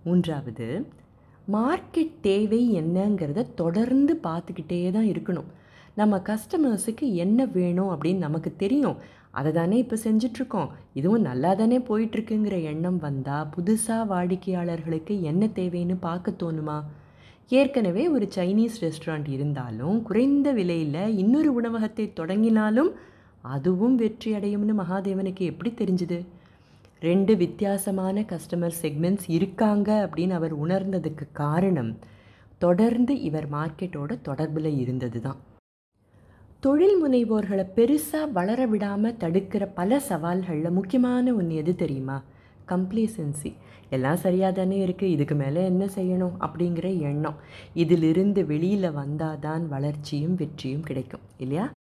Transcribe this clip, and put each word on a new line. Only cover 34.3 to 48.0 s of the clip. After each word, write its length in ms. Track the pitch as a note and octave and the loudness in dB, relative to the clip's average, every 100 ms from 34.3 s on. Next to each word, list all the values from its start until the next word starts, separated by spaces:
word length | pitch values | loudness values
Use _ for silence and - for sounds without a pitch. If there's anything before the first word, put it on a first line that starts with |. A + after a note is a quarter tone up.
| C3+ D#3 D3+ D#3 C#3+ | -4 -2 -2 -2 -2
இருந்தது 420 | B2 B2+ B2 A#2 | -2 -2 -4 -4
தான். 160 | A#2+ C3+ - - _ _ _ _ _ _ - - - - | -6 -10 -16 -20 _ _ _ _ _ _ -20 -20 -20 -2
தொழில் 460 | C4+ D4 F#4+ F#4+ D4 | 2 6 6 6 4
முனைவோர்களை 600 | B3+ A3 A3 G3 G3 F#3+ - | 2 2 0 0 -2 0 2
பெருசா 560 | A#3 D4 - D#4 D4+ | 4 4 0 -4 -2
வளர 340 | G3 F3+ A#3+ B3+ | -2 0 0 0
விடாம 500 | G#3+ G3+ G3+ A3 A3+ | 0 -2 0 -2 -2
தடுக்கிற 540 | E3 F3+ F#3+ G#3 F#3+ | 0 0 0 -4 -4
பல 280 | F3+ F#3 C#4 C#4 | -2 0 0 0
சவால்கள்ல 600 | E3+ E3+ F3+ F3 D3+ E3 | -2 0 -2 -2 -2 0
முக்கியமான 600 | F3+ F#3+ C4 B3 B3 B3 | 0 0 2 2 2 2
ஒண்ணு 160 | A#3 E3+ | 2 0
எது 260 | D#3+ D3+ | 0 -2
தெரியுமா? 480 | F3+ D#3+ C3+ C3 C3+ - - - - - | 0 -2 -4 -6 -8 -10 -20 -20 -20 -4
கம்ப்ளீசன்சி. 840 | F3+ F#3 A3 A3 - D3 D3 - - - - - | -2 0 0 -2 -2 -6 -6 -10 -12 -20 -20 -6
"எல்லாம் 260 | C3+ C3 E3+ | -2 0 2
சரியா 340 | F#3+ F3+ F#3+ | 2 2 2
தானே 260 | F#3 F#3 G3 | 2 0 0
இருக்கு, 340 | F#3 F3+ F#3+ | 0 0 0
இதுக்கு 240 | D#3+ C#3+ | 2 2
மேல 260 | D3 C#3 D#3 | 0 0 0
என்ன 240 | F#3 F#3 | 2 2
செய்யணும்?" 480 | G3 F#3+ F3+ F3+ F3+ F3 | 0 -2 -2 0 -2 -2
அப்படிங்கிற 580 | D#3 D#3+ F3 E3+ F3+ F#3 | -6 -2 -2 -2 -2 -2
எண்ணம். 360 | C#3+ D3 D3+ D3 - - - | -2 -2 -2 -6 -16 -20 -10
இதிலிருந்து 680 | E3+ E3 F3 | -2 4 4